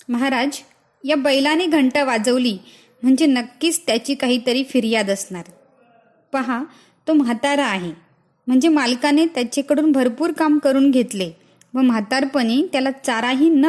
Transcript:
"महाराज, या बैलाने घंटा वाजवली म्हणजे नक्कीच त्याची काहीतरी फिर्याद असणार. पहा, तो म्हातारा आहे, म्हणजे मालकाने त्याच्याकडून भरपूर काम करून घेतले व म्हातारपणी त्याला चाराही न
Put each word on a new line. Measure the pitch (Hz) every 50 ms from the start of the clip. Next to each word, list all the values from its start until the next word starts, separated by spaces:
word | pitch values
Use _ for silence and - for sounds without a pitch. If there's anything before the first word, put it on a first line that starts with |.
| - -
"महाराज, | 240 240 269 277 262 233 262 285 285 - - _ _ _ _ _ _ _ -
या | 269 302
बैलाने | 285 262 285 269 277 269 294 311 330 370
घंटा | 330 311 302 262 254 254 294 285
वाजवली | 262 240 220 208 247 240 254 247 233 196 185 - - - - _ _ _ _ 233
म्हणजे | 262 262 254 320
नक्कीच | 294 262 247 233 240 - - 311 339 311 - - -
त्याची | 220 226 226 - 285
काहीतरी | 277 277 247 254 240 240 254 240 262 262
फिर्याद | 262 - 247 226 220 226 220 208 196
असणार. | 196 196 - - 190 175 165 - - _ _ _ _ _ _ _ _ _ _ _ _ _ _ _ -
पहा, | 269 254 254 247 233 294 - - _ _ _ _ _ - 311
तो | 320
म्हातारा | 302 262 233 240 220 - 285 285 285 277
आहे, | 226 196 190 175 170 156 - _ _ _ _ _ _ _ _ - 247
म्हणजे | 254 262 277 330
मालकाने | 311 294 262 233 254 247 - 294 285 302 330
त्याच्याकडून | 330 330 254 247 233 - 285 277 - 294 269 302 320
भरपूर | 277 269 247 247 233 262 320 349
काम | 302 - 320 302 302 294
करून | - 277 269 277 269 285
घेतले | 247 254 226 - - 196 185 165 165 _ _ _ _ _ _ _ -
व | 254
म्हातारपणी | 262 247 233 220 202 - 262 269 285 269 294 277 240 220 233 269 339 359
त्याला | - 262 262 269
चाराही | 254 - - 254 233 226 233 247 262 262 302 330
न | 320 269 285